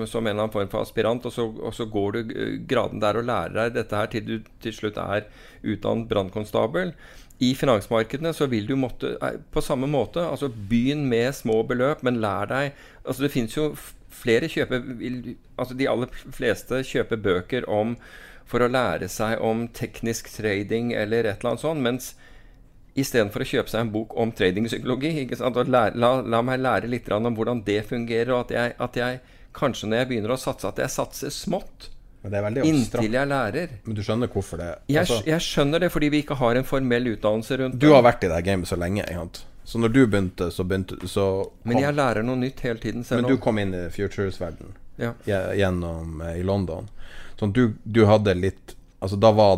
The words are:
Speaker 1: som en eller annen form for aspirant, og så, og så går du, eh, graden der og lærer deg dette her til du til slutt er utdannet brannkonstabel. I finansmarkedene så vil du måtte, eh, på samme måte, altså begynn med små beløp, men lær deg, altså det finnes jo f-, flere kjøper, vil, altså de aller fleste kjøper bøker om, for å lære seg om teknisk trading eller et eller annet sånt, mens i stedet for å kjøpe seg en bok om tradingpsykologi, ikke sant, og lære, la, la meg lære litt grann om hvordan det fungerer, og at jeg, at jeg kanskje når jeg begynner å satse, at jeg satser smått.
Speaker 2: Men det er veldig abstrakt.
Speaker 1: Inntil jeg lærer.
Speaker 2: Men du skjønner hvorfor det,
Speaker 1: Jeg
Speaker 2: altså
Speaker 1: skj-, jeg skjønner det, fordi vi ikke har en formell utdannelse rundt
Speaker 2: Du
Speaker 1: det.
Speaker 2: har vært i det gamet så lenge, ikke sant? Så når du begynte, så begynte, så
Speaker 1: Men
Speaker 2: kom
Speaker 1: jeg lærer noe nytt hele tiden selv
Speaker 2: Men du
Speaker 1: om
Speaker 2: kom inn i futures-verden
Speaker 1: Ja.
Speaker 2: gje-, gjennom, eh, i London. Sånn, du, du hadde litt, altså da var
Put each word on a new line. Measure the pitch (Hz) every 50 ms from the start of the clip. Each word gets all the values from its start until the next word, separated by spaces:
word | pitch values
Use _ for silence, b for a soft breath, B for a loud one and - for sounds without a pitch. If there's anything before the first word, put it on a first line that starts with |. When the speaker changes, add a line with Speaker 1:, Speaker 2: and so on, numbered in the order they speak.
| 113
Speaker 1:
som | 107 - 117 113
en | 107
eller | 101 104 107
annen | 110 107
form | 104 98 95
for | - 107
aspirant, | 110 - - 117 107 107 120 123 - 123
og | -
så, | 123 117 110
og | 110 113 - 117 107
så | - 120
går | 110 107 101 98 101 107
du, | 117 113 113
eh, | - 101 110 110 107 107 117
graden | - 127 117 101 - - 104 107
der | 104 101 113
og | 120 123
lærer | 117 98 82 85 90 104
deg | 113 120 120
dette | 123 110 - 107 104
her | 107 110
til | - 110 104
du | 110 113 110 110 - - - -
til | 117 110
slutt | - - 107 104 -
er | 87 92 98 107 - - B B B B B B
utdannet | B 110 104 98 - 107 110 113 113 117
brannkonstabel. | 113 104 95 92 - 110 104 - - 113 110 113 151 175 185 175 156 B B B B B B B B -
I | 123 123 131 -
finansmarkedene | 151 139 120 101 - - 120 110 113 110 - 135 160 165 156
så | - 147 135
vil | 120 110 104 117
du | 135 135
måtte, | 131 120 - - 135 131 117 -
eh, | 135 127 117 - - -
på | - 151 -
samme | - 151 123 131 143
måte, | 151 135 107 101 - 170 175
altså | 160 143 - 143 135
begynn | 117 113 101 98 120 117 120 135 147 151 143 131
med | 120 117 117 131 139
små | - - - 110 110 117 127
beløp, | 127 120 127 143 156 - - 123
men | 123 117 107
lær | 104 95 98 104 -
deg, | 123 131 143 139 B B B B B B B
altså | - 131 135 139 143
det | -
finnes | 135 113 110 - 151
jo | 156 151 147
f-, | - - - - - - - - -
flere | - 123 113 120 156 160
kjøper, | - 165 131 107 127 123 120 - 123 113 90
vil, | 120 127 127 117 120 117 - - - - -
altså | 127 123 127
de | 127 135 123
aller | 117 113 123 120 - - - -
fleste | - - 131 117 95 - - - 123 131 131 -
kjøper | - 127 107 - 120 110 101 101
bøker | 90 90 90 - 131 123 - -
om, | 107 104 107 117 120 - B B B B B B B B B B
for | - 120 123
å | 120
lære | 127 131 120 98 80 78 92 92
seg | - - 110 110 113 - -
om | 113 110 113 117 117
teknisk | - - 123 - - - - 113 113 - - -
trading | - - 107 107 98 101 104 98 113 117 120 120 113
eller | 107 107 104 113 117 113 107
et | 98 -
eller | - 120 123 117
annet | - 151
sånt, | 165 151 127
mens | 117 123 123 - - - b b b b b b b b b b b - - - -
i | - 131 135 -
stedet | - 123 104 101
for | - 123
å | 131 -
kjøpe | - 120 98 -
seg | - 110 120
en | 113 104
bok | 107 113 - - -
om | 113 113 110
tradingpsykologi, | - 104 92 90 104 113 113 - - - 120 123 120 139 160 165 151
ikke | 131 120 123 110
sant, | 113 123 117
og | 123 120 131
lære, | 127 127 110 98 82
la, | 117 117 120 131 131 113 110
la | 113 113 120
meg | 127 131 127
lære | 131 127 110 95 101 117
litt | 123 117 - -
grann | 101 104 113 120
om | 117 107
hvordan | 110 117 123 120 101
det | 104 101 104 107 -
fungerer, | 131 120 117 117 117 113 117 127 127
og | 123
at | 120 -
jeg, | 120 117 120 120 - - 127
at | 117 - 127
jeg | 120 123 127 131 b b b b b b -
kanskje | - 151 135 104 - - 104
når | 110 117
jeg | 131 127
begynner | 123 113 101 107 127
å | 131
satse, | - 143 123 - - 98
at | - - 131
jeg | 135
satser | - - 127 - - - 131 135
smått. | - - - 196 - 196 - - - - - - - - - - - -
Speaker 2:
Men | - 107 107
det | 101
er | 104
veldig | 104 113 139 135
abstrakt. | 156 160 139 113 107 - 117
Speaker 1:
Inntil | 117 107 113
jeg | 127 139 143
lærer. | 139 135 120 104 101 151 180 165 127 98 -
Speaker 2:
Men | 110 110
du | 107 98
skjønner | - 110 117 123 110 -
hvorfor | 101 95 - - 82
det, | 87 85 80 - - -
Speaker 1:
Jeg | 139 156 180
Speaker 2:
altså | - 117 110
Speaker 1:
skj-, | - 156
jeg | 156 165 -
skjønner | - - 175 143 143 151 170 180
det, | 175 -
fordi | 160 151 147
vi | 147 151 143
ikke | - 147 127
har | 131 113 117 127
en | 135 -
formell | 147 135 131 123 120 120 123 123 107
utdannelse | 101 - 104 107 113 113 - 135 127
rundt | 131 127 127 123
Speaker 2:
Du | 143 151
Speaker 1:
det. | 147
Speaker 2:
har | 131 120 120
vært | 117 - 101 90
i | 80
det | 85 85 95
gamet | 98 92 87 -
så | 95 87
lenge, | 87 87 98 104 - -
ikke | 87 87 82
sant? | 87 - - - - - - - -
Så | - 117
når | 117 113 113
du | 135 131
begynte, | 110 98 101 95 90 - - 90 85
så | - - 92 92
begynte, | 95 95 92 - - - - 87
så | - 104 98 98 95 98 95 - - - -
Speaker 1:
Men | 113 120 131
Speaker 2:
kom | 143
Speaker 1:
jeg | 147 147
lærer | 147 139 123 110 107 110 123
noe | 131 127 123
nytt | 135 - - - 123
hele | 113 110 -
tiden | 110 104 120 123 -
selv | 123 120 123
Speaker 2:
Men | 127
du | 135 117
Speaker 1:
om | - 123
Speaker 2:
kom | 113 107 101
inn | 95 92
i | 87 85 85 -
futures-verden | - 101 92 - - 101 95 92 - 90 82 78 - - 85 - - - - - -
Speaker 1:
Ja. | 120 117 117 - -
Speaker 2:
gje-, | 110 101 95 92 95 98 101 98
gjennom, | 92 92 90 87 85 82 82 82 82 80 78 82 85
eh, | 82 87
i | 90
London. | 95 98 101 92 80 80 90 104 104 B B B B B B B B B B
Sånn, | 107 104 98
du, | 127 123 113 110 - - 107
du | 104 113 107 101
hadde | 107 107 104 104 92
litt, | 90 95 95 - - - - - - - - - -
altså | - 95 101 101
da | 110 139
var | - 107 107 101 95